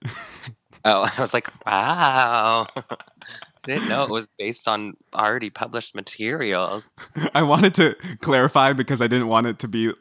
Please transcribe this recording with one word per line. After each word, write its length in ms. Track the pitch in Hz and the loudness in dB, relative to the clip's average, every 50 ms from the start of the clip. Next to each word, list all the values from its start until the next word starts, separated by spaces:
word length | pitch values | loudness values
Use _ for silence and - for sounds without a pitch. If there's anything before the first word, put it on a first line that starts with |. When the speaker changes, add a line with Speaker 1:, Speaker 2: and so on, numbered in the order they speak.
| - | -14
Speaker 1:
<laughs> 80 | 113 - - - - - - - 123 113 _ _ _ _ _ - | -12 -12 -12 -16 -16 -18 -18 -18 -18 -20 _ _ _ _ _ 2
Speaker 2:
Oh, 240 | 110 104 98 101 - | 2 4 4 2 0
<laughs> 40 | - | -2
I 40 | - | -2
was 120 | 131 - | -4 -2
like, 160 | - 120 - - - - - | -2 -4 -4 -6 -14 -10 -4
"Wow." 1000 | 107 104 98 110 131 170 175 165 139 131 131 127 117 120 117 107 113 113 113 110 - | -2 0 0 0 0 0 2 2 2 4 2 2 2 2 2 2 2 2 2 0 -2
<laughs> 40 | - | -8
I 200 | 131 - - 120 - - - _ _ - - - - - - _ _ - | -12 -12 -12 -14 -14 -14 -20 _ _ -20 -20 -20 -20 -20 -20 _ _ -10
didn't 240 | 131 135 185 226 - | -6 -6 -4 -4 -2
know 140 | - 135 | -2 -2
it 80 | 139 123 | -2 -2
was 160 | 110 113 107 - _ | -4 -6 -6 -8 _
based 300 | - 101 110 120 - - | -8 -8 -8 -8 -6 -4
on 280 | 113 107 104 104 101 - - _ _ - | -4 -2 -2 -4 -8 -12 -16 _ _ -2
already 340 | - 107 107 117 127 113 101 | 0 0 0 0 -2 -4 -8
published 460 | - - - - 120 117 - - - | -8 -8 -8 -8 -6 -8 -10 -10 -12
materials. 1000 | 104 95 - - - 107 113 147 160 131 104 95 90 92 90 98 107 - - - - - - _ | -14 -14 -14 -10 -8 -6 -6 -4 -4 -4 -2 -2 -2 -2 -4 -6 -8 -12 -14 -18 -20 -20 -14 _
Speaker 1:
<laughs> 200 | 156 151 147 - | -6 -6 -2 0
I 80 | 147 160 | 2 4
wanted 280 | 143 147 151 202 196 - | 4 6 6 6 4 6
to 180 | 196 165 139 - - - 185 123 - | 4 4 4 2 -2 -8 -14 -14 -8
clarify 520 | - 151 139 127 127 135 - 143 135 135 | -2 2 4 4 4 4 4 4 4 4
because 280 | 139 131 120 - 143 120 | 4 0 -2 -2 0 0
I 60 | 120 | 2
didn't 220 | 113 123 127 120 113 | 2 2 0 2 2
want 180 | 113 113 120 | 2 2 2
it 140 | 120 110 - | 2 -2 -6
to 80 | - 110 | -6 -4
be 240 | 101 113 113 110 - - | -2 0 0 0 -2 -2